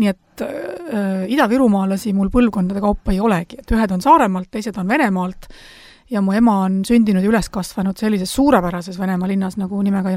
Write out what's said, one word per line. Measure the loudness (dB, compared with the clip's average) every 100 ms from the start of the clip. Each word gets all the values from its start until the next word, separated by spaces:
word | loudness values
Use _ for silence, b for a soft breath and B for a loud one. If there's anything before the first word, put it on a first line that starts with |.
nii | 0
et, | 0 _ -10
äh, | -8 -8 -10 -12 -6 -4 -2 -2 -2
idavirumaalasi | 0 2 4 4 2 0 -2 -2 0
mul | 2
põlvkondade | 2 2 2 -2 -2
kaupa | -2 -2 0
ei | 0
olegi, | 2 0 -2 -10
et | -2
ühed | 0 0
on | 0
Saaremaalt, | 4 4 4 -2 -6
teised | -8 -8 -6
on | -2
Venemaalt | 0 2 0 -4 -8 -16 B B B B B B
ja | -2
mu | 0
ema | 4 4 4 2
on | 0 2
sündinud | 2 4 2
ja | 2
üles | 0 0
kasvanud | -6 -6 -4 -4 -2
sellises | -2 -2 -2
suurepärases | 0 2 2 0 -4 -8 -6
Venemaa | -4 -2 -2
linnas | -2 -4 -4
nagu | -6 -2
nimega, | -2 0 0